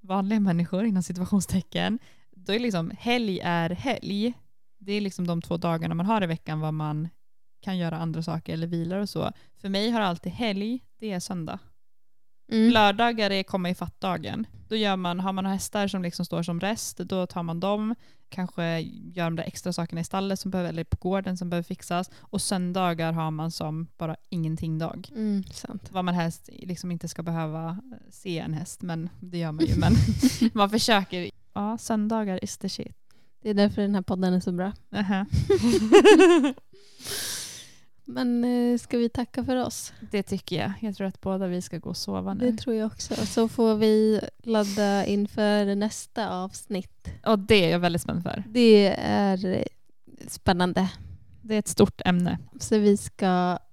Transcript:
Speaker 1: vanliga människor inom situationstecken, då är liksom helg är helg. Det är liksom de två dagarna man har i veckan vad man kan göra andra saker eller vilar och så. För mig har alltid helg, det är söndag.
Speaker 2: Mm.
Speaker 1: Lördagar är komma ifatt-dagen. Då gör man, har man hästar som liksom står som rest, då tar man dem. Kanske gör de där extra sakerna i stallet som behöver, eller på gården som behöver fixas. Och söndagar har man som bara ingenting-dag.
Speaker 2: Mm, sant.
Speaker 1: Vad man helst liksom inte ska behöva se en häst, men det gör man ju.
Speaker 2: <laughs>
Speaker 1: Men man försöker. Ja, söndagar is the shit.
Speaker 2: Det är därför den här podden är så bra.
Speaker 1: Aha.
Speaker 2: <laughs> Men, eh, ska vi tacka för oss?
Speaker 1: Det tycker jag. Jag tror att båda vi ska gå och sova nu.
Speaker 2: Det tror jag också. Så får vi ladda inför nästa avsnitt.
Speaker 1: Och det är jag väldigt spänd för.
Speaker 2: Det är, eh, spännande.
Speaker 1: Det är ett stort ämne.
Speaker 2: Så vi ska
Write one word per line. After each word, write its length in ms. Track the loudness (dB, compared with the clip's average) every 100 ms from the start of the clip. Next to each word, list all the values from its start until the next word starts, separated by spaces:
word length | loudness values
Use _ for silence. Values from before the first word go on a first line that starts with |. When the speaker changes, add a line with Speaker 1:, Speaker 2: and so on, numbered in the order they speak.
Speaker 1:
vanliga 400 | -2 -2 0 2
människor 440 | 2 2 0 0
inom 180 | 0 0
situationstecken, 960 | -2 -4 0 0 2 -2 -2 -2 -2 -2 -6 -20 -20
då 220 | -18 -4
är 60 | -2
liksom 340 | 0 -2 -4 -6
helg 420 | -2 0 0 -2
är 300 | 0 0 0
helg. 640 | -2 -4 -4 -4 -2 -2 -4 -16 -20 -20 -20
Det 140 | -6
är 80 | -4
liksom 260 | -4 -4 -2
de 160 | -2
två 140 | -2 -2
dagarna 380 | 0 -2 -2
man 120 | -2 0
har 160 | 0
i 40 | 0
veckan 340 | -4 -4 -4
vad 140 | -2
man 340 | -2 -4 -4 -6 -10 -20 -20 -20 -14
kan 180 | -6 -2
göra 200 | -2 -2
andra 240 | -4 -4
saker 300 | -4 -6 -6
eller 140 | -6 -4
vilar 320 | -4 -2 -2
och 100 | -4
så. 240 | -2 -4 -4 -18 -14
För 80 | -4
mig 220 | -2 0
har 100 | 0
alltid 320 | 0 -2 -6
helg, 520 | -4 -4 -2 -4 -6 -10 -12
det 140 | -6
är 80 | -6
söndag. 380 | -6 -8 -6 -10 -12 -20 -20 -20 -20 -20 -20 -20 -4
Speaker 2:
Mm. 200 | 4 6
Speaker 1:
Lördagar 580 | 8 6 4 0 2 0
är 120 | 0
komma 280 | -2 -2 -2
ifatt-dagen. 760 | -4 -6 -6 -4 -4 -4 -6 -8 -10 -6
Då 80 | -2
gör 200 | 0 0
man, 240 | -2 -2
har 120 | -2
man 140 | -2 -2
hästar 420 | -2 -4 -2 -2
som 140 | -2
liksom 220 | -4 -4
står 180 | -4 -2
som 180 | -2 -2
rest, 360 | -2 -4 -6 -8
då 280 | -6 -4 -4
tar 160 | -4
man 180 | -6 -4
dem. 340 | -2 -2 -2 -4 -10 -20 -16
Kanske 520 | -8 -8 -4 -2 -2 -6 -12 -14
gör 100 | -4
de 120 | -4 -2
där 80 |
extra 280 | -6 -8 -6
sakerna 280 | -6 -6 -6
i 40 |
stallet 360 | -4 -4 -2 -4
som 100 | -4
behöver, 180 | -4 -4
eller 140 | -6
på 120 | -4 -4
gården 360 | -2 -2 -2 -6
som 140 | -4
behöver 120 | -4
fixas. 460 | -4 -10 -4 -4 -4 -12
Och 220 | -8 -6
söndagar 680 | -2 -2 -2 0 0 0 -2
har 180 | 0 -2
man 200 | -2 -4
som 360 | -4 -6 -4 -8 -6
bara 180 | -6 -6 -6
ingenting-dag. 800 | -4 -2 -2 -4 -2 -4 -6 -14
Speaker 2:
Mm, 300 | -6 -2 -2 -4
sant. 360 | -10 -12 -12 -8
Speaker 1:
Vad 120 | -4
man 100 | -2
helst 340 | 0 -2 -4 -14
liksom 380 | -16 -12 -10 -8
inte 180 | -8 -8
ska 140 | -8
behöva 580 | -6 -4 -4 -6 -8 -10 -12 -20 -20
se 280 | -14 -8 -6
en 160 | -4
häst, 280 | -6 -8 -10
men 260 | -8 -6 -6 -12
det 180 | -10 -6
gör 140 | -4
man 120 | -2 0
ju. 80 |
Speaker 2:
<laughs> 40 | 2
Speaker 1:
Men 140 | 4 4 4 2 2 2 0
man 180 | 2 2
försöker. 600 | 2 4 2 2 -6 -6 -10 -14
Ja, 260 | -6 -6 -6
söndagar 680 | -4 -2 0 -2 -2 -4
is 140 | -6 -8
the 100 | -8
shit. 280 | -8 -12 -14 -20 -20 -20 -12
Speaker 2:
Det 80 | -2
är 40 |
därför 280 | 4 4 4
den 120 | 0
här 80 | 0
podden 320 | 0 0 2
är 60 | 2
så 120 | 0
bra. 200 | -2 -4 -6 -10
Speaker 1:
Aha. 320 | -4 0 0 2
Speaker 2:
<laughs> 40 | 0 4 4 4 2 8 10 12 10 10 8 4 -2 -14 -20 -20 -18 -10 -8 -8 -8 -10 -14 -18 -20 -20 -20
Men, 400 | -12 -4 0 2
eh, 340 | 2 2 2 0
ska 200 | 0 0
vi 100 | 0
tacka 360 | 0 -4 -4
för 120 | -2 0
oss? 360 | -2 -6 -12 -14 -6
Speaker 1:
Det 120 | -4
tycker 340 | -2 -6 -4 -4
jag. 120 | -4 -4
Jag 160 | -6 -4
tror 100 | -6
att 140 | -6
båda 260 | -4 -2 -2
vi 160 | -4
ska 160 | -6 -10
gå 120 | -8
och 60 | -8
sova 380 | -6 -4 -4
nu. 160 | 0 0
Speaker 2:
Det 60 | 0
tror 180 | -2 -2
jag 100 | -2
också. 400 | -6 -8 -4 -2
Så 220 | 0 0
får 260 | 4 2
vi 460 | 4 4 6 6 2 0 -10
ladda 640 | -2 0 0 0 2 2 2
inför 680 | 0 -2 0 2 4 2
nästa 560 | 0 -2 -4 -10 -6 -4
avsnitt. 760 | -4 -8 -10 -6 -6 -6 -12 -14 -8 0
Speaker 1:
Och 120 | 0
det 260 | 6 6
är 60 | 6
jag 80 | 4
väldigt 240 | 2 0
spänd 200 | -2 -4
för. 220 | -4 -6 -4
Speaker 2:
Det 460 | 6 10 10 8 2
är, 480 | 0 2 2 0 0
eh, 160 | -2 -4 -8 -20 -20 -20 -18 -14
spännande. 600 | -4 0 2 2 2 -2 -4 -16 -16 -18 -20
Speaker 1:
Det 120 | -4
är 40 | -4
ett 100 | -2
stort 320 | 4 4 4
ämne. 340 | 0 2 2 -2 -8 -12
Speaker 2:
Så 180 | 0 4
vi 180 | 6 4
ska 640 | 0 -2 0 2 2 -2 -6